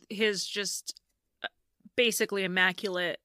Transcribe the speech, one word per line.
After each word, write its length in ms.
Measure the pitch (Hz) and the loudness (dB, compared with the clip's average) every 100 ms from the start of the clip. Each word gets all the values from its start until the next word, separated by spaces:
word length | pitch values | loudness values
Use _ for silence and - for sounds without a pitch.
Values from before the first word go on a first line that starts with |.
| - | -10
his 340 | 208 220 196 | 0 0 0
just, 560 | - 202 196 - - - _ _ _ _ | -4 -4 -4 -6 -10 -16 _ _ _ _
uh, 40 | - _ _ _ - - | -12 _ _ _ -8 2
basically 480 | 240 214 214 202 | 2 4 0 0
immaculate, 760 | 190 185 185 180 208 180 175 - | 0 4 2 2 -4 -2 -2 -4